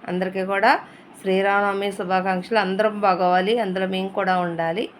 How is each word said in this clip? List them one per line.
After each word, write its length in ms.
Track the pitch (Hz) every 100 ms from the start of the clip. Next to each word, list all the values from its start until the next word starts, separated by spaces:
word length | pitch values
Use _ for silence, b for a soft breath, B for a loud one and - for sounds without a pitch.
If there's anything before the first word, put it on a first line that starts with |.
| -
అందరికీ 360 | 180 185 190
కూడా 360 | 190 196 220 320 B B B -
శ్రీరామనవమి 680 | 196 190 196 202 202 196 202
శుభాకాంక్షలు. 680 | 196 185 185 190 185 180 220
అందరం 400 | 185 190 214 208
బాగోవాలి, 600 | 202 180 180 180 190 240
అందులో 280 | 202 185 190
మేము 200 | 185 190
కూడా 300 | 202 185 185
ఉండాలి 520 | 175 170 165 175 262